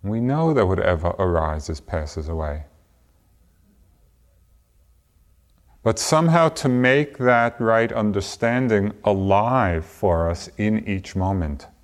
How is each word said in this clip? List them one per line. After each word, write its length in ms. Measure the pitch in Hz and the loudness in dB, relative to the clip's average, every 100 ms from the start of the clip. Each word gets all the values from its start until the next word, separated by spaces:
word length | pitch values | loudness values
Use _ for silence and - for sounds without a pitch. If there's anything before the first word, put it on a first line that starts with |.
We 160 | 98 113 | -4 -4
know 340 | 120 143 165 | -2 0 0
that 120 | 143 95 | 2 2
whatever 440 | 92 - 87 87 - | 2 0 0 -2 -2
arises 600 | 92 85 78 78 - - | 0 0 -2 -6 -8 -12
passes 500 | - 87 76 - 76 | -8 -8 -8 -10 -8
away. 360 | 82 78 76 76 _ _ _ _ _ _ _ _ _ _ _ _ _ _ _ _ _ _ _ _ _ _ _ _ _ _ _ _ _ _ _ | -6 -6 -8 -12 _ _ _ _ _ _ _ _ _ _ _ _ _ _ _ _ _ _ _ _ _ _ _ _ _ _ _ _ _ _ _
But 160 | 113 113 | -2 -2
somehow 500 | - 156 165 165 160 | 2 2 4 4 4
to 200 | 160 135 | 2 0
make 480 | 123 127 135 147 - | 2 4 2 0 -2
that 420 | 123 120 117 - | 2 4 2 0
right 320 | 113 113 113 | 2 2 2
understanding 1000 | 113 107 101 92 - 117 120 131 107 101 107 | 0 -2 -2 -4 -4 -2 0 2 2 0 -2
alive 840 | - 98 98 98 113 131 101 85 78 | 0 0 2 2 2 0 0 -2 -6
for 440 | - 101 85 85 | -4 0 2 0
us 200 | 85 - - | -4 -10 -4
in 300 | 107 107 104 | -2 -2 -2
each 280 | 95 95 95 | -6 -6 -4
moment 520 | 92 95 78 71 - _ | -2 -2 -4 -6 -12 _